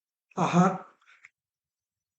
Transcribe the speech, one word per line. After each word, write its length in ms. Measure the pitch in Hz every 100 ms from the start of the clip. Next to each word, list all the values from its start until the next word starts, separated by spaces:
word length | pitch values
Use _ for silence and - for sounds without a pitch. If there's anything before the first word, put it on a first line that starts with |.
| _ _ _ -
आहार, 360 | - 175 190 - - _ _ _ - _ _ _ _ _ _ _ _